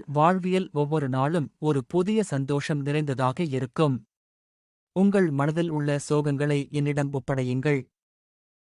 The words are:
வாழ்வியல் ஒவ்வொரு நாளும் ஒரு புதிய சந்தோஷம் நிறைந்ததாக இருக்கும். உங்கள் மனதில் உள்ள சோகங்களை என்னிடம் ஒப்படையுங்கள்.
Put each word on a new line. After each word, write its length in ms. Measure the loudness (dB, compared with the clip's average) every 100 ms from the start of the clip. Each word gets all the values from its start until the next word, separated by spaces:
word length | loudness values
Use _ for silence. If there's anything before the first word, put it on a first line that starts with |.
| 0
வாழ்வியல் 600 | 2 4 4 0 0 -2
ஒவ்வொரு 360 | -2 0 0 0
நாளும் 380 | 0 0 0 -2 -4
ஒரு 220 | 0 0 0
புதிய 340 | 0 2 0
சந்தோஷம் 580 | 0 -2 -2 -2 -2 -4
நிறைந்ததாக 640 | -2 -2 -2 0 0 0
இருக்கும். 520 | -2 -2 -4 0 2 2 -4 _ _ _ _ _ _ _ _ 2
உங்கள் 320 | 2 4 2
மனதில் 380 | 2 0 0 -2
உள்ள 280 | -2 -2 -2
சோகங்களை 600 | 0 0 0 0 0 0 -2
என்னிடம் 400 | -2 -2 0 -2
ஒப்படையுங்கள். 680 | -4 -4 -2 -2 0 0 0 -2 _ _ _ _ _ _ _